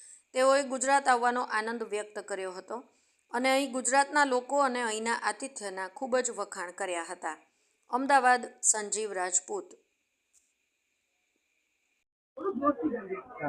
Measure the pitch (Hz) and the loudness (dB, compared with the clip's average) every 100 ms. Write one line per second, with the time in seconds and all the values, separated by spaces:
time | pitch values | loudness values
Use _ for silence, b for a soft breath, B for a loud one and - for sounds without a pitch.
0 | b b b 254 262 269 277 262 262 277 | b b b 2 4 4 2 -2 2 2
1 | 285 247 240 247 247 214 220 233 214 208 | 4 4 4 0 -2 -4 -4 -6 -6 -6
2 | 208 214 202 196 190 185 185 220 - _ | -6 -10 -8 -6 -6 -10 -10 -12 -12 _
3 | _ _ _ 240 262 269 277 254 - 269 | _ _ _ -2 2 2 2 -2 2 4
4 | 277 294 285 247 247 285 269 247 233 214 | 4 4 4 2 0 2 2 2 -2 -2
5 | 226 233 226 214 269 - 202 190 190 - | -2 0 -2 -4 -8 -8 -8 -6 -8 -6
6 | 262 254 240 202 202 196 180 175 190 170 | -2 0 0 -2 -6 -6 -10 -6 -4 -4
7 | 165 180 160 156 _ _ _ _ - 247 | -6 -8 -8 -8 _ _ _ _ -6 -2
8 | 269 277 247 247 233 - - 220 208 196 | 4 6 6 4 2 -4 0 0 -2 -4
9 | 214 190 180 185 - 202 - - _ _ | -4 -4 -2 -2 -2 -8 -8 -16 _ _
10 | _ _ _ _ _ _ _ _ _ _ | _ _ _ _ _ _ _ _ _ _
11 | _ _ _ _ _ _ _ _ _ _ | _ _ _ _ _ _ _ _ _ _
12 | _ _ _ - 370 - 285 - 311 - | _ _ _ -6 -4 0 0 2 0 -4
13 | - 190 - - | -6 -10 -10 -8